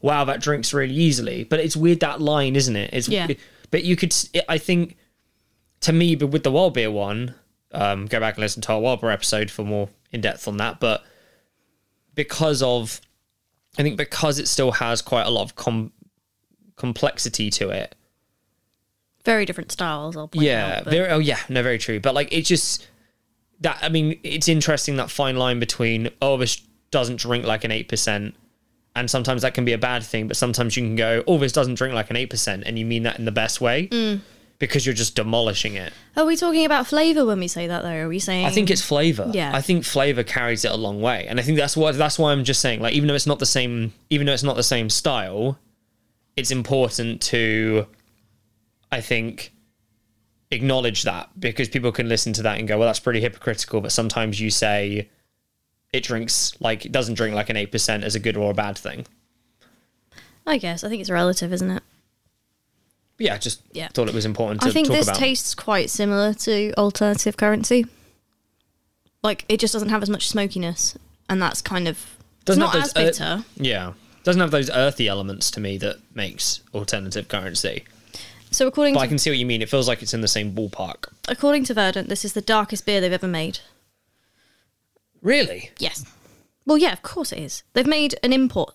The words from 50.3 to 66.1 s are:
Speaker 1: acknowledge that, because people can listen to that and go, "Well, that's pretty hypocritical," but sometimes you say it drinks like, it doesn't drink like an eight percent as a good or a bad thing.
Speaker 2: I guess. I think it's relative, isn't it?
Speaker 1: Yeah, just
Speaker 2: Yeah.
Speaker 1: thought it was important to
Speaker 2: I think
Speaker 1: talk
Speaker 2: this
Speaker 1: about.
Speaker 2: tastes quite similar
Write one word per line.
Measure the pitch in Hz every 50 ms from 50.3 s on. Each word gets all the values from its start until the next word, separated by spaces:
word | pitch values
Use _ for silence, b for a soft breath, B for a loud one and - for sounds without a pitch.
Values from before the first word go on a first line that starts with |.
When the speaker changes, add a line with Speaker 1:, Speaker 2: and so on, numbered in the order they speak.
| _ _ _ _
Speaker 1:
acknowledge | 151 117 123 135 131 131 123 117 107 - -
that, | - 90 87 - - _ -
because | - 117 98 - 131 110
people | - 135 120 123
can | 113 - 120
listen | 117 113 110 - 123 107
to | 110 110
that | 110 104 107
and | 110
go, | 104 107
"Well, | 107 113
that's | 117 110 -
pretty | - 127 117 113
hypocritical," | 113 120 - - - 131 110 - - - - 110
but | 98 107
sometimes | - - 113 110 - 120 113 110 104 101
you | 110 107
say | - - - 107 104 104 101 101 101 104 104 _ _ _ _ _ _ _ _ _ _ _ _ _ _ _ _ _
it | - 131 127
drinks | - 123 113 113 113 - - - - - _
like, | - 113 110 104 -
it | 110
doesn't | 110 131 123 110 117
drink | 104 117 107 107
like | 104 107 -
an | 113
eight | 107 104 101
percent | - 113 - - 110 107 104
as | 107 104
a | 110
good | 104 117 104
or | 104 104 104
a | 101
bad | 98 104 101 98
thing. | - - - - - - - _ _ _ _ _ _ _ _ _ _ _ _ _ _ _ _ _ _ _ _ B B B B B B _
Speaker 2:
I | 320 311
guess. | 254 - 175 170 165 -
I | 208
think | 226 214
it's | 190 -
relative, | 180 170 175 180 185 180 180 170 180
isn't | 180 185 185
it? | 185 190 - _ _ _ _ _ _ _ _ _ _ _ _ _ _ _ _ _ _ _ _ _ _ _ _ _ _ _
Speaker 1:
Yeah, | 226 190 101
just | 104 - 120 - - _ _
Speaker 2:
Yeah. | _ 160 160 - -
Speaker 1:
thought | 127 117 110
it | -
was | 113 104
important | 110 104 - 117 107 107 110
to | -
Speaker 2:
I | 262
think | - 311 311
Speaker 1:
talk | 269 -
Speaker 2:
this | 302 294
Speaker 1:
about. | - - -
Speaker 2:
tastes | 262 262 262 247 - - -
quite | - - - 214 190 - -
similar | - - 208 202